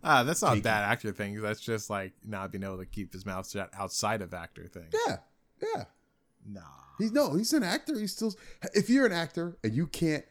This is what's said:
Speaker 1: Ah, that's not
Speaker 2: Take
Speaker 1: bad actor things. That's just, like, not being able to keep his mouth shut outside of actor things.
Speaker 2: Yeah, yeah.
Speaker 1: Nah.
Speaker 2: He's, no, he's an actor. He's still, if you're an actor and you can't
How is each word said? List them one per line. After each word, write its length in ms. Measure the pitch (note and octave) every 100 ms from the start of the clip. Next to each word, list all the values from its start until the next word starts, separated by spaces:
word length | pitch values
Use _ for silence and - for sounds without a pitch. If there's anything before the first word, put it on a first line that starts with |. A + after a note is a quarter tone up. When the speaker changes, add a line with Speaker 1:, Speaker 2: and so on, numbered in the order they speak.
Speaker 1:
Ah, 200 | E3 C#3
that's 180 | B2 F3
not 140 | F3+
Speaker 2:
Take 80 | A2
Speaker 1:
bad 280 | A2+ G#2+ G2+
actor 220 | A#2+ A2
things. 300 | G2 G2+ G#2
That's 180 | G#2+ G#2+
just, 300 | - A2 -
like, 220 | G2+ F#2+ _
not 260 | A2+ G2+ F#2+
being 140 | G2
able 140 | G2 F#2
to 80 | F#2
keep 260 | - F#2
his 140 | F#2 G2
mouth 200 | F#2 F#2+
shut 180 | G2+ F#2 G2
outside 460 | G2 - G#2 A2
of 100 | F#2
actor 340 | F2+ E2+ - E2+
things. 280 | F2+ E2 A4 A#4
Speaker 2:
Yeah, 100 | - _ _ _ _
yeah. 220 | G#4+ A4 G#2+ _ _ _ _ _ G#2
Speaker 1:
Nah. 120 | G2 D#2+ C#2 - -
Speaker 2:
He's, 140 | G#3+
no, 220 | B3+ C#4
he's 180 | D3+ A3+
an 120 | D4+
actor. 340 | F#3 B3 - C4+
He's 140 | G#3
still, 220 | - A3 F#3 - - -
if 160 | G#3 G#3
you're 160 | C4
an 80 | B3
actor 460 | E3+ E3 - F3 E3+
and 120 | A2
you 120 | A2+ E3+
can't 380 | - E3 D3+ -